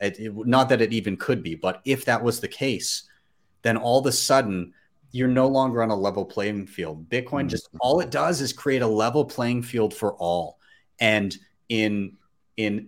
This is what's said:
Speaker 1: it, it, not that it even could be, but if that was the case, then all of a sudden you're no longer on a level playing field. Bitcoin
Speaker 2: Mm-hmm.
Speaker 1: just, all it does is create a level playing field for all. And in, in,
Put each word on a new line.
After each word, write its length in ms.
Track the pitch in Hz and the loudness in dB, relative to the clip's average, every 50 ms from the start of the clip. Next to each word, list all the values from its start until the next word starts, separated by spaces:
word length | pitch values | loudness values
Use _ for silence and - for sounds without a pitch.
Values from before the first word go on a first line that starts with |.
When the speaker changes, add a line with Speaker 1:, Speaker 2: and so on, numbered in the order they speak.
Speaker 1:
it, 200 | 101 98 92 - | -6 -6 -6 -6
it, 260 | 110 110 101 107 113 | -10 -10 -10 -6 0
not 220 | 120 123 131 131 123 | 2 4 4 4 4
that 120 | 131 113 | 4 4
it 120 | 113 107 113 | 4 2 0
even 240 | 113 95 107 95 | -2 -2 -2 -4
could 260 | - - - 127 98 80 | -4 -2 -2 -2 -2 -2
be, 140 | 82 80 | -6 -6
but 260 | 80 - 92 92 - - | -4 -2 -4 -4 -2 -2
if 200 | 135 135 131 - | -2 -2 -2 0
that 180 | 127 120 110 117 | 0 0 2 2
was 160 | 117 113 - | 0 -2 -2
the 80 | - | -4
case, 560 | - - - 139 135 113 87 - - - - - _ _ _ _ _ _ _ _ _ _ _ - | -8 -6 -4 -4 -2 -2 -2 -4 -6 -6 -6 -8 _ _ _ _ _ _ _ _ _ _ _ 0
then 140 | 117 110 | 0 0
all 220 | - 120 120 120 135 | 0 2 4 4 4
of 80 | 131 | 4
a 60 | 131 120 | 2 0
sudden 600 | - - - 139 135 123 104 95 90 87 - - _ _ _ _ _ _ _ | 0 2 4 6 6 4 4 0 -4 -4 -8 -12 _ _ _ _ _ _ _
you're 160 | - 123 127 | -4 0 0
no 220 | 127 123 131 131 135 | 2 4 4 4 4
longer 340 | 135 131 131 131 120 120 113 | 4 2 2 2 2 0 0
on 80 | 110 | 0
a 60 | 107 | 0
level 280 | 98 95 101 95 101 95 | 0 0 0 0 -2 -4
playing 440 | - - 107 101 104 104 101 95 - | -4 -4 -4 -4 -2 -4 -4 -6 -8
field. 400 | - - 85 78 78 78 82 - | -8 -8 -8 -8 -8 -12 -8 -6
Bitcoin 160 | 120 127 127 | -4 -4 -4
Speaker 2:
Mm-hmm. 240 | - 147 139 139 - | -4 -4 -2 -2 -2
Speaker 1:
just, 200 | - 113 - - - - | -4 -6 -8 -10 -8 -2
all 180 | 123 127 147 175 | 0 2 2 2
it 120 | 170 127 | 2 0
does 300 | 135 139 151 170 175 135 | -2 0 0 0 0 0
is 120 | 139 123 - | -2 -4 -6
create 300 | - - 147 131 127 123 | -4 -2 0 0 2 2
a 40 | |
level 380 | 110 107 107 107 120 123 151 143 | 2 2 2 2 2 2 2 0
playing 380 | - - - 120 120 123 123 120 | 0 -2 -4 -2 -2 -2 -2 -4
field 300 | 120 - 117 107 107 - | -4 -2 0 0 0 0
for 220 | - 110 101 - | -2 -4 -4 -2
all. 460 | - 87 85 87 87 85 - - _ _ _ _ _ _ _ _ - | -2 -2 0 0 0 -2 -6 -10 _ _ _ _ _ _ _ _ 0
And 360 | 120 110 107 107 101 95 - - - _ _ _ _ - | 2 4 4 4 2 -2 -4 -8 -14 _ _ _ _ -4
in, 480 | 117 110 107 107 104 101 98 95 - - _ _ _ _ _ _ _ | 0 0 0 0 0 -2 -4 -6 -10 -16 _ _ _ _ _ _ _
in, 300 | - 110 104 104 107 104 | -4 -4 -2 -2 -4 -6